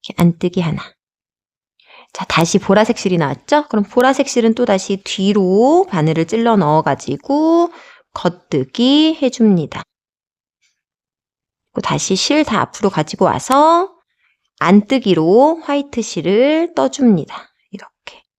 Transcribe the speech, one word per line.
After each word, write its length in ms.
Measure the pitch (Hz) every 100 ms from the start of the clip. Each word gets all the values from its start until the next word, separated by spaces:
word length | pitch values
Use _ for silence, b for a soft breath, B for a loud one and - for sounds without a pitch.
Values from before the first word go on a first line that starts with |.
| -
이렇게 120 | -
안뜨기 400 | 170 170 180 180
하나. 200 | 165 - - _ _ _ _ _ _ _ _ _ b b b
자, 120 | -
다시 320 | - - 170 196
보라색 400 | - 196 220 -
실이 200 | 196 175
나왔죠? 500 | 143 135 - 294 294
그럼 160 | 220
보라색 440 | 202 - 254 269 269
실은 280 | 247 226
또 100 | 226
다시 320 | 240 190 - 196
뒤로 800 | - - 190 208 185 196 254 349 370
바늘을 360 | 175 156 160
찔러 300 | 165 226 233
넣어가지고 1160 | 214 151 156 156 135 - 143 - 285 320 330 339 B B B _
겉뜨기 1040 | - 175 175 _ 151 131 - 247 294 311 311
해줍니다. 600 | 262 - 220 180 143 - - _ _ _ _ _ _ _ _ _ _ _ _ _ _ _ _ _ _
그리고 100 | -
다시 340 | - 151 -
실 280 | 185 - 294
다 180 | 294 208
앞으로 280 | - - 196
가지고 360 | 165 151 -
와서 680 | 180 - - 262 311 339 392 _ _ _ _ _ _ _
안뜨기로 1000 | 156 202 202 262 208 165 160 214 294 330
화이트 380 | - 285 277 -
실을 720 | 220 180 156 202 277 311 339
떠줍니다. 720 | - 262 269 247 180 - - - _ _
이렇게. 520 | 196 - _ - - _